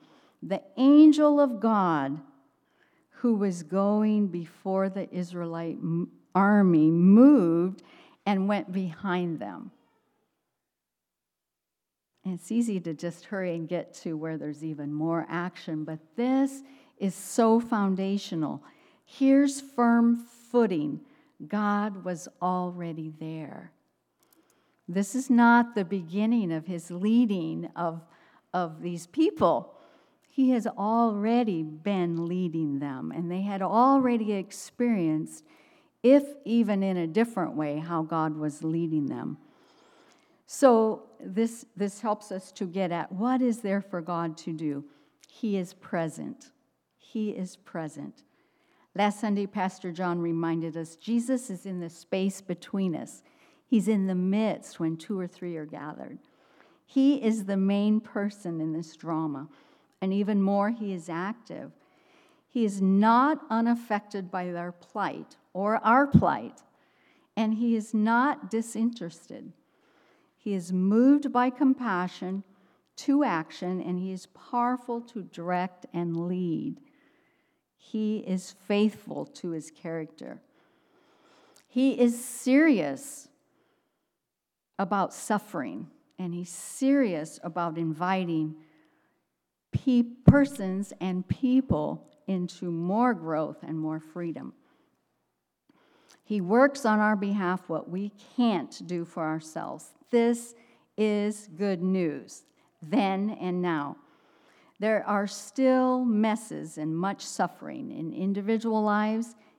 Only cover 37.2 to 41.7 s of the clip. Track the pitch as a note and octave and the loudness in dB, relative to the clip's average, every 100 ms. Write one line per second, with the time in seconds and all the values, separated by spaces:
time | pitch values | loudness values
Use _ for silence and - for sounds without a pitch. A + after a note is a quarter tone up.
37.2 | A#3 - E3 D3 D3+ D3 E3 E3+ D#3+ E3 | 0 0 -4 -4 -4 -4 -4 -4 -2 -2
38.2 | D#3 D3+ D3+ D3 D#3+ E3 E3 D#3 C3+ B2 | -2 -2 -6 -6 -4 -2 0 -2 -2 -4
39.2 | - - - _ _ _ _ _ _ _ | -8 -10 -16 _ _ _ _ _ _ _
40.2 | _ _ - - C4 A3+ A3 - - - | _ _ -18 4 6 8 4 -2 -10 -18
41.2 | F#3+ F#3+ A3+ A#3 - | -8 -2 -2 -4 -14